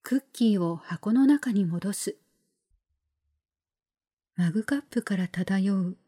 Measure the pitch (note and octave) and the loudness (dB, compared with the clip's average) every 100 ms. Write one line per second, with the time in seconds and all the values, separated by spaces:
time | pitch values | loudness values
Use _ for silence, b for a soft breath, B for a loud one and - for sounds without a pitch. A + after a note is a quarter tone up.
0 | - C4 _ - A3+ G3+ E3+ E3+ - E3+ | -2 -4 _ 0 2 2 0 -4 -8 -8
1 | G#3+ A#3+ C#4 C#4+ B3+ G#3 F3+ E3+ G3 G3+ | 0 4 6 4 2 0 0 -2 -4 -6
2 | - - _ _ _ _ _ _ _ _ | -8 -8 _ _ _ _ _ _ _ _
3 | _ _ _ _ _ _ _ _ _ _ | _ _ _ _ _ _ _ _ _ _
4 | _ _ _ - F3 G3 - C#4+ - A#3+ | _ _ _ -2 0 0 -2 -4 -2 -6
5 | - F#3+ F3+ - F3+ F#3+ F#3+ G3 F3+ - | -2 -4 -2 -4 -2 0 2 0 -2 -6